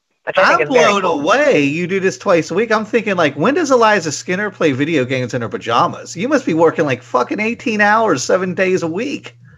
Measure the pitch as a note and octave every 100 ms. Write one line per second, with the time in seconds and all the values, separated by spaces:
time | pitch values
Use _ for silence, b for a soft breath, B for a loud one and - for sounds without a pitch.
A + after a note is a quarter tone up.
0 | _ _ - - G3 E4 D3 B3 A3+ G3+
1 | F#3 D#3 D3 A#3+ D4 F3+ C#3+ D#3 F3 F#3+
2 | F#3 - G3+ F3 D3+ E3 A3+ A3 G#3+ A#3+
3 | G#3 F#3 D#3 C#3 F#3 D4+ D4+ B3+ A3 G#3
4 | D#3 - - F#3 G#3 - E3 C3 D3 D#3+
5 | B2 C3 B2 B2 A2+ G#2 G2 A#2 E3+ F3+
6 | - E3+ A#3 D4+ - D#3+ D#3+ D#3+ D3+ B2
7 | - B3 A#3+ G#3 G#3+ A#3 B3+ G#3+ G#3 G#3+
8 | A3 C#3+ - F#3+ F#3 F3+ F#3 F#3 E3 E3+
9 | C4+ - - - b